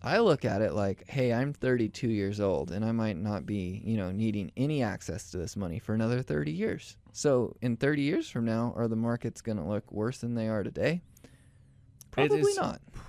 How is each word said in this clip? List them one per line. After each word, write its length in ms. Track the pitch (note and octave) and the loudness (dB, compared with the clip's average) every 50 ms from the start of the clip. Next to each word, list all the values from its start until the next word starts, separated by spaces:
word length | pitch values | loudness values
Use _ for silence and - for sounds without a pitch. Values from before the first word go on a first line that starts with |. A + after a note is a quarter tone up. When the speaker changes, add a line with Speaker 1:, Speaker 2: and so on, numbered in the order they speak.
Speaker 1:
I 160 | - A#2+ E3 A3 | -2 2 4 6
look 260 | A#3 G3+ D3+ - - | 6 6 6 4 4
at 160 | A#2 G#2+ G2+ | 2 2 2
it 100 | A2 F#2 | 2 2
like, 340 | D2 G#2 G2+ G2 F#2+ - - - | 2 2 0 0 0 -4 -6 -6
hey, 200 | - C#3 B2+ A#2+ A#2 | -2 0 2 2 2
I'm 180 | A#2+ C3 C#3+ | 2 0 -2
thirty-two 560 | C#3+ - - C3 B2+ A#2+ A2+ G#2 - - - A#2 | -2 -2 2 2 4 4 2 0 -2 -2 -2 0
years 320 | A2+ G#2 G2 G2 G#2 G#2 | 0 2 0 0 0 2
old, 300 | G#2 F#2+ F2+ C#2+ C#2+ - | 2 2 2 2 0 -2
and 120 | E2+ G2+ | -2 -2
I 100 | A2 A2 | 0 0
might 260 | A2+ A2+ A2 A2 G2 D#2 | 0 0 0 0 -2 -2
not 260 | G2+ G#2+ G#2 F#2 - | -2 -2 -2 -2 -2
be, 380 | - G#2 G2+ F2+ F2+ F#2 - - | -2 -4 -2 -2 -4 -6 -6 -2
you 140 | G#2 A2+ G#2+ | -2 0 0
know, 120 | F#2 F2+ | 0 -2
needing 400 | F#2 G2+ A2 A2+ G2+ G#2 F#2+ - - | -2 0 0 0 0 -2 -4 -4 -2
any 260 | A2 B2+ D3 D#3 C#3+ | -2 0 0 0 0
access 480 | A#2+ G#2 F2 - - - - - - - | 0 0 -2 -4 -6 -8 -8 -8 -8 -8
to 40 | - | -8
this 200 | F2+ E2 - - | -6 -6 -6 -4
money 220 | G2+ G2+ F2 E2 A#2 | -4 -4 -4 -4 -6
for 140 | - - | -4 -2
another 300 | G#2+ A2 A2+ A#2 B2 B2+ | 0 0 2 2 0 0
thirty 300 | C3+ - D3 D3+ D3 D3+ | -2 -2 -2 -2 -2 -2
years. 440 | D#3 F3+ G#3+ A3 - D#3 - - - - - - | -2 -2 -2 -2 -4 -4 -8 -14 -20 -20 -20 -16
So 420 | - - - D3 C3+ B2 A2+ - - - | -6 0 2 4 4 4 2 0 -2 -4
in 160 | A2+ B2 A#2 | -2 -2 0
thirty 240 | - - C#3 D3+ D3 | 2 2 2 2 2
years 300 | C#3 C#3+ E3+ A#3 D#3+ - | 2 2 0 0 -2 -2
from 160 | - B2+ A#2 | -4 -2 0
now, 260 | A2+ A2 A2+ A#2 A#2+ - | 0 0 0 0 -2 -2
are 120 | - A#2 A2+ | -2 -2 0
the 80 | A2+ | 0
markets 460 | A2+ A2+ A#2 A#2 A#2+ - A#2 - - | 0 0 0 -2 -2 -2 -6 -6 -6
gonna 260 | - A2+ G#2+ G#2 D2+ F2+ | -6 -6 -4 -4 -2 -2
look 240 | G#2 G2+ - - | -2 -4 -4 -6
worse 240 | - G2+ G#2+ A#2+ B2+ - | -4 -2 -2 -2 -2 -4
than 160 | - A#2+ A#2+ | -4 -4 -2
they 120 | A#2 A2 A2 | -2 -2 0
are 140 | A2 G#2+ | 0 -2
today? 400 | F#2+ - - - G2 C#3 E3 F3+ - - - - | -2 -4 -2 0 2 2 2 0 -4 -10 -20 -20
Speaker 2:
It 80 | - - - - - - - - - - - - - - - - - - | -20 -20 -20 -20 -20 -20 -20 -20 -20 -20 -20 -20 -20 -20 -20 -20 -20 -6
Speaker 1:
Probably 280 | - - C#4 - G#4 - | 0 2 4 4 4 4
Speaker 2:
is 160 | G4 G4+ G4+ | 4 4 4
Speaker 1:
not. 240 | G4 F4 - - - - - - - - | 2 0 -2 -4 -6 -12 -14 -16 -14 -14